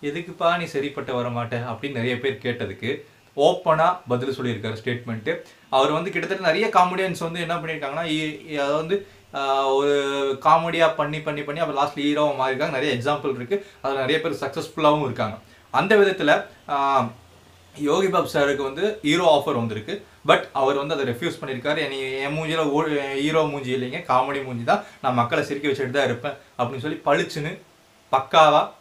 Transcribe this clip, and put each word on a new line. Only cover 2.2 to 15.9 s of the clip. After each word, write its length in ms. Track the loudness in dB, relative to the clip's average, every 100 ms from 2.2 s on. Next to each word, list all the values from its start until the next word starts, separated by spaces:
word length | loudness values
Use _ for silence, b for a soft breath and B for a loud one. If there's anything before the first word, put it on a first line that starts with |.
பேர் 200 | -2 -2
கேட்டதுக்கு 760 | -4 -4 -6 -6 -6 -6 -8 _ _ 2
ஓப்பனா 640 | 2 4 2 4 4 2 -2
பதில் 280 | -2 -2 -4
சொல்லியிருக்காரு, 420 | -4 -4 -6 -6
statement. 540 | -6 -6 -6 -8 -4 -6 B B B
அவர் 220 | 2 2
வந்து 200 | 0 -2
கிட்டத்தட்ட 340 | -4 -4 -2 0
நிறைய 220 | 2 4
comedians 520 | 4 4 2 -2 -2
வந்து 200 | -6 -6
என்ன 160 | -4 -4
பண்ணியிருக்காங்கன்னா, 500 | -4 -6 -6 -6 -4
இ-, 340 | -2 -4 -6 -8
இ-, 80 | -4
அதை 180 | 0 0
வந்து, 320 | 0 -2 B B B
ஆ, 340 | -6 0 2 4
ஒரு 720 | 4 4 2 0 -2 -2 0
காமெடியா 540 | 4 4 4 2 2 2
பண்ணி, 260 | -4 -4
பண்ணி, 220 | -6 -6
பண்ணி 180 | -6 -4
அப்புறம் 240 | -2 0 -2
லாஸ்ட்ல 140 | 0
ஹீரோவா 420 | 0 2 2 2
மாறிருக்காங்க. 280 | -2 0 -2
நிறைய 240 | -2 -2
example 420 | -2 0 -2 -2 -4
இருக்கு. 300 | -4 -4 B B
அதுல 240 | -4 -2 0
நிறைய 160 | 0
பேர் 100 | -2
சக்சஸ்ஃபுல்லாவும் 720 | -4 -6 -6 -8 0 2 4
இருக்காங்க. 340 | 0 -2 -4 -6 b b b
அந்த 260 | -2 4